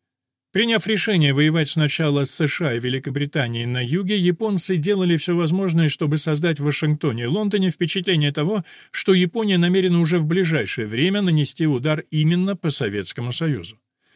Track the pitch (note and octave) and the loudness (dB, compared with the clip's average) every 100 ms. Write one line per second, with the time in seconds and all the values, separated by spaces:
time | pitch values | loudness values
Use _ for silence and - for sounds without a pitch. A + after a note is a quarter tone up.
0 | _ _ _ _ _ F#3 A#3 A3 F#3+ G#3 | _ _ _ _ _ -2 0 0 0 -2
1 | - F#3+ C#3+ C3+ D3+ E3 D3+ D#3+ D3+ - | 0 2 4 4 4 2 0 0 0 0
2 | D#3 C#3+ C3 - D3+ - D#3+ A#2 B2 C3 | 0 0 0 0 -2 -2 -2 -2 -2 -4
3 | C#3 C3+ C#3+ D#3 A#2 A#2 A#2+ B2 B2 E3+ | -4 -4 -4 -2 -2 -2 -4 -2 -2 -2
4 | F#3+ G#3 F3 E3+ G#3+ F#3+ - F3+ D#3+ G3 | 0 0 2 0 0 0 0 0 0 0
5 | F3+ E3 - E3+ E3 F3+ F#3+ E3 D#3 - | 2 0 0 0 0 0 0 2 2 0
6 | D3+ D3+ E3 D3 E3+ D3 D3 C#3 D#3 D3+ | -2 0 0 0 -2 -2 -2 0 0 0
7 | D3+ A#2 A#2+ G3 G#3 G#3 F#3 - E3+ F#3+ | -2 -2 -2 -2 0 0 0 0 -2 -2
8 | F3+ E3+ D3 C#3+ D3+ G#3+ - - - - | 0 0 0 0 -2 -2 -6 -14 -12 -4
9 | - F#3 F3+ A3+ G#3+ F3+ E3+ F#3+ F#3 F3 | 2 4 2 0 0 2 4 2 4 2
10 | D#3+ F3 D3+ F3 F3 D#3 G2+ - G#2+ A#2 | 2 2 2 0 0 0 -2 -4 -4 0
11 | F3 G3+ F#3 D#3 C#3 - D#3 B2+ D3 D3+ | 0 0 2 2 2 0 0 0 0 -4
12 | - D3+ D#3 F3 F#3+ G3 E3 - A2+ G2+ | -2 0 2 2 0 -2 -4 -2 -2 -4
13 | F#2 - A#2+ B2 E3 A#2+ E2+ A2 _ _ | -6 -8 -8 -4 -2 -4 -8 -18 _ _
14 | _ | _